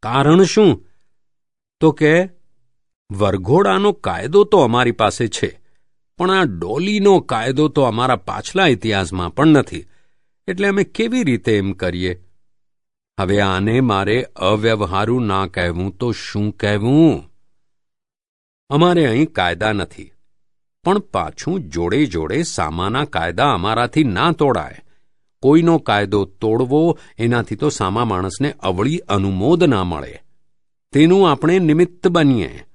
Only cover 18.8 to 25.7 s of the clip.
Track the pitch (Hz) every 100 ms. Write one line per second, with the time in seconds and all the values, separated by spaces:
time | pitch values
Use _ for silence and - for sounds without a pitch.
18.8 | 175 175 143 113 156 - 90 85 107 107
19.8 | 90 - - _ _ _ _ _ _ _
20.8 | 170 202 - 95 80 - - 185 101 80
21.8 | 85 117 143 85 78 117 165 - 80 80
22.8 | 95 123 143 90 82 87 143 104 92 110
23.8 | 120 151 143 90 156 156 147 104 73 -
24.8 | - _ _ _ _ _ 131 156 170